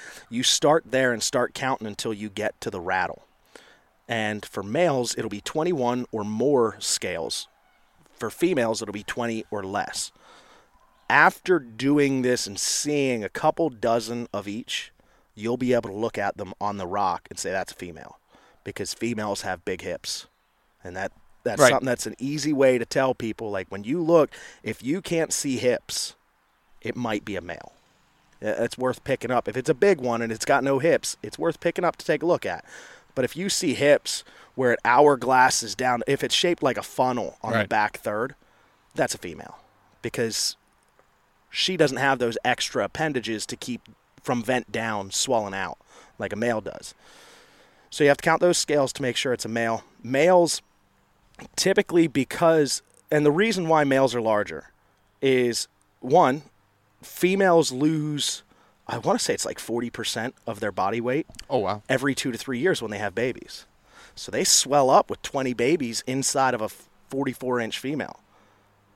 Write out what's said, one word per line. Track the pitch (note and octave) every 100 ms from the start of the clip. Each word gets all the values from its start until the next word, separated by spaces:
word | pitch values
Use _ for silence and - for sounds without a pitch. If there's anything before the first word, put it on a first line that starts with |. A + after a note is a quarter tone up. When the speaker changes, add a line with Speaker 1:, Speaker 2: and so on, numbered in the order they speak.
| - - -
Speaker 1:
You | A2+
start | B2+ - D3+ D#3+ -
there | C3 C3
and | A2+
start | - C3 B2
counting | - C3 C3+ A2
until | G2+ A#2+
you | G#2 G#2+
get | G2 G#2+ -
to | A#2
the | G2+
rattle. | F2 F#2 F2 - _ _ _ - - _ _ _ -
And | A#2 G#2+ G#2 -
for | -
males, | G2+ C3+ F3 C3+ A#2+ -
it'll | A2+
be | G#2
twenty-one | - D#3 E3+ D#3+ A#2+ B2 A#2+
or | A2
more | G#2 G#2+ C3 C3+ A2 -
scales. | - - G2 E2+ D#2+ - - _ _ _ _ _ _
For | - A2+
females, | - E3+ D#3+ A2+ A2
it'll | G#2
be | G2+
twenty | G2+ - A#2 A2+ -
or | G#2
less. | F#2+ G2+ - - - - _ - - - _ _ _ _ -
After | C3+ D#3+ - - F3
doing | B2 A2 C3+ D3 C#3 C3+
this | B2 B2 -
and | G2
seeing | - - D3 D3 C3+ A#2+
a | G2+
couple | - D#3 - D#3+
dozen | A#2 A#2 A#2 A2 A#2+ A#2
of | G#2 G2+
each, | G#2+ - - - _ _ _ _
you'll | G#2+ A2 B2
be | B2+
able | A#2+ A2
to | G2
look | A2+ G#2+
at | G2+ G2
them | F#2+ -
on | G2+ G2+
the | F2+
rock | G2+ G2 E2+ -
and | -
say, | F2+
"That's | F#2+ F2+
a | -
female," | F2+ D#2 - - _ _ _ _
because | - G2+ G2
females | - A2+ A2 G#2+ G2+
have | G2+ F2+ G2+
big | F#2
hips. | F#2+ C#3+ - - - _ _ _ _ _
And | F#2 F2+
that, | G2 - _ _
that's | A#2 G#2
Speaker 2:
Right. | C3
Speaker 1:
something | C3 C3
that's | A#2+ A2+
an | -
easy | C3+ D3+ D3
way | C#3 C3+ B2
to | A#2
tell | C#3 C3 B2
people. | A2+ - A2+
Like, | G2 F#2
when | G2
you | G#2 E3
look, | E3 E3+ C#3+ - - -
if | A2 A2
you | A#2+ F3+
can't | - E3 D#3
see | - C#3+ B2
hips, | B2 A2+ - - - - _ _ _ _ _ _
it | A2 -
might | A#2+ G#2+ G#2
be | F#2+
a |
male. | E2+ E2 - - _ _ _ _ _ _
Uh, | G#2+ G2
it's | A#2 -
worth | B2+ B2
picking | - C3 A#2
up. | B2 A#2+
If | A#2+
it's | B2+
a |
big | C3+ G3+ F3
one | B2 A#2
and | A#2
it's | A2+ -
got | C#3
no | C3+ C#3
hips, | D#3+ C3 - -
it's | A2 -
worth | E3 D#3
picking | E3+ E3
up | F3 -
to | -
take | D3+
a | E3+
look | D#3 F#2+
at. | E2+ - - - - _ -
But | B2
if | D#3
you | F#3+
see | - E3+
hips | A2+ C#3+ C#3+ - - - - - -
where | B2+
it | A#2 A2+
hourglasses | B2 D3 C3 A#2+ B2+ B2+ - A2+ G#2
down, | B2+ A#2+ B2
if | C#3
it's | B2+ -
shaped | F3+ E3+
like | C#3+ A2+
a |
funnel | - - B2+ B2 F2+ -
on | G#2+
the | A2+
Speaker 2:
Right. | G2+
Speaker 1:
back | G#2+ G#2 -
third, | A2+ G#2 C3 - _ _ _ _ _ -
that's | B2+ -
a |
female, | F2+ D#2 - - _ _ _ _
because | A#2 - A2+ G#2 - - _ _ _ _ _ _ _ _ _
she | - - F#3
doesn't | D3 B2+
have | C3+ C3
those | A#2+ A2+ B2
extra | A#2+ - B2+ G2+
appendages | - D#3+ C3+ A2 A2 -
to | A#2+
keep | - A#2 - _ _ _
from | - B2
vent | A#2 B2+ -
down | A2+ A2+ G#2+ G2
swelling | - - A#2 G2+
out | G2 F2+ - _ - - -
like | G2+
a | G2+
male | A#2+ A2
does. | F#2+ - - - - - - - _ _ _ _ _
So | -
you | C#3+
have | C#3+
to |
count | E3+ D#3+
those | F3+ E3+
scales | - D3 C3
to | -
make | C3 A#2
sure | C3+
it's | A#2+ A2
a |
male. | A2+ A2+ A2 - _
Males | A2+ C3+ E3 F3+ E3+ - - _ _ _ _ _ _ - - -
typically, | F#3+ G3 - E3+ E3
because, | C#3 B2+ - E3+ D#3+ C#3 - - _ _
and | D3+ D3
the |
reason | D3+ A3+ F#3+ E3
why | D#3+
males | C#3+ C3+ C3+
are | A#2+
larger | A2 G#2 G2 D#2 - _ _ _ _ _
is, | C3+ B2+ B2 A2+ - _ _ _
one, | B2+ E3 D3 C#3+ - _ _ _ _ _
females | - - F3+ F#3+ F#3+ E3+ C#3+
lose, | B2+ D3+ D#3+ D3+ D3 - - - _ _ _ -
I | A#2+
wanna | C3 A3+
say | -
it's | G2+ -
like | -
forty | - A#2 A#2+
percent | - A2 A#2 A#2 - -
of | G2+
their | G#2+
body | F#2 G2 A2+
weight | A#2 C#3 - - -
Speaker 2:
Oh, | C3+
wow. | F#2+ G#2+ -
Speaker 1:
every | C3 C#3
two | B2+ C#3
to | A2+
three | - B2
years | A#2 D3
when | A2
they | G#2
have | G#2 F#2+
babies. | B2 - - - - _ _ - - -
So | -
they | A#2+
swell | F#3+ - C3 C#3+ C3
up | E3+ -
with | G2+
twenty | - C#3 C3
babies | A#2+ A#2+ E3 B2 A2+ -
inside | C3 B2+ C#3 C3
of | A#2+
a | G#2+ - - _ _
forty-four | C3+ C3+ A#2+ B2+ B2
inch | A2+ -
female. | C3 D3 F#2+ - _ _ _ _ _ _ _